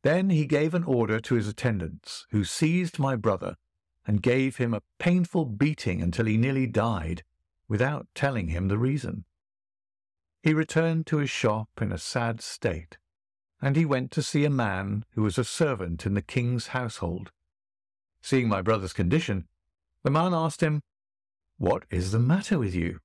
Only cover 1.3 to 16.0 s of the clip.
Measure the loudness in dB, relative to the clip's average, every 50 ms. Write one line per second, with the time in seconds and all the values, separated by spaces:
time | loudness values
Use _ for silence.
1.3 | 0 0 0 -2 -4 -2 -2 0 0 0 -4 -6 -8 -14 _ -16 -16 -16 -12 _
2.3 | 0 0 0 0 0 0 2 2 2 2 0 -2 -2 -2 0 0 0 0 0 0
3.3 | 0 0 -4 -8 -10 _ _ _ _ _ _ _ _ _ _ -2 0 2 2 2
4.3 | 4 4 2 0 0 -2 -2 -2 -2 -4 _ _ _ _ 0 2 2 2 2 2
5.3 | 0 -2 -2 -2 0 0 0 0 0 -2 -2 -2 -2 0 0 -2 0 0 0 2
6.3 | 2 2 2 2 2 0 0 0 2 0 2 2 0 -2 -4 -4 -6 -6 -8 _
7.3 | _ _ _ _ _ _ _ -4 0 0 0 0 -2 -6 -8 _ _ -2 -2 0
8.3 | 0 -2 -2 -2 -2 -2 0 0 0 2 2 0 0 -2 -4 -6 -8 -8 -12 _
9.3 | _ _ _ _ _ _ _ _ _ _ _ _ _ _ _ _ _ _ _ _
10.3 | _ _ 0 2 2 2 0 0 0 0 2 2 0 0 -2 0 0 0 0 -2
11.3 | -4 0 0 0 0 0 -4 _ _ -6 -4 -4 -4 -6 -8 -6 -4 -2 -2 -2
12.3 | -4 -6 -10 -14 -12 -4 -4 -4 -4 -4 -8 -14 -20 _ _ _ _ _ _ _
13.3 | _ _ _ _ _ _ -2 0 2 2 2 2 2 -2 -2 -2 -4 -4 -4 0
14.3 | 0 2 2 2 2 2 0 0 0 -2 -2 -2 -4 -4 -6 _ _ 0 0 2
15.3 | 2 0 -2 -2 0 0 0 0 0 -2 -4 -6 -6 -4